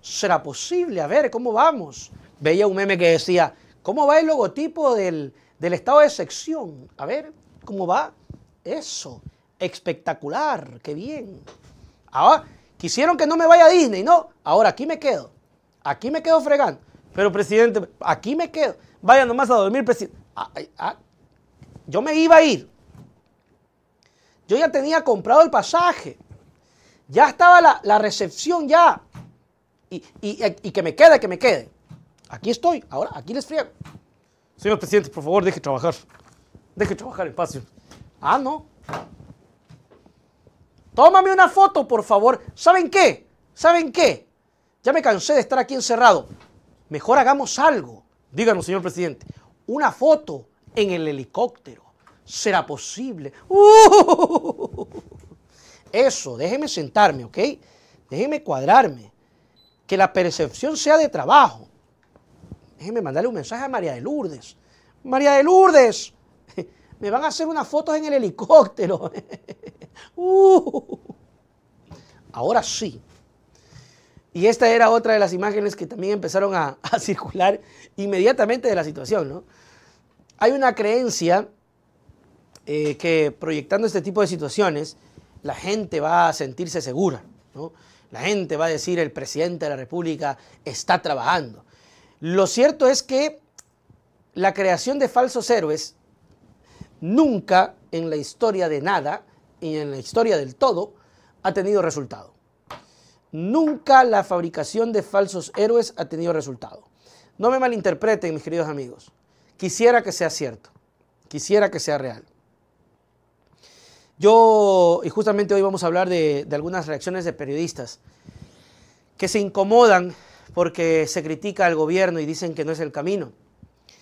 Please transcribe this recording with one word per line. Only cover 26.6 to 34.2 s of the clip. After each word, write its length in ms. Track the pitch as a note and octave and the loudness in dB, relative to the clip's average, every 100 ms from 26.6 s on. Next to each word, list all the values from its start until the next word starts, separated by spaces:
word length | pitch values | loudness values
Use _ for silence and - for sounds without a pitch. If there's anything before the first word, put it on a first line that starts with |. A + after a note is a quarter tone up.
| _ _ _ _ - | _ _ _ _ -4
Ya 200 | D#3+ C#4+ | 2 2
estaba 320 | - F4 F4+ | 6 8 8
la, 200 | E4 - | 8 4
la 140 | G3+ G#3+ | 2 0
recepción 680 | G#3+ - F#3 - D4+ F4 C#4+ | 0 -4 -8 -6 -4 -4 2
ya. 320 | D#4+ E4 - _ - - _ _ _ _ _ _ | 4 4 2 _ -20 -20 _ _ _ _ _ _
Y, 140 | F#3 - - | -16 -16 -12
y, 220 | G#3 G#3 G3+ F3 | -10 -4 -6 -6
y 80 | G3 | -6
que 120 | G3 | -4
me 120 | E3+ | -4
quede, 260 | - D#4+ C#4+ | 6 6 6
que 80 | G3+ | 2
me 100 | F3+ | -2
quede. 320 | B3 D3+ A#2 _ _ - _ _ _ | 0 0 -6 _ _ -20 _ _ _
Aquí 220 | A#2+ - | -10 -8
estoy, 340 | A#3 E4+ D#4+ - | -2 -2 -4 -6
ahora 220 | C3+ - | -10 -10
aquí 180 | - C#3+ | -12 -12
les 140 | B3 - | -12 -8
friego. 240 | D#4 - - - - _ _ | -8 -8 -14 -20 -20 _ _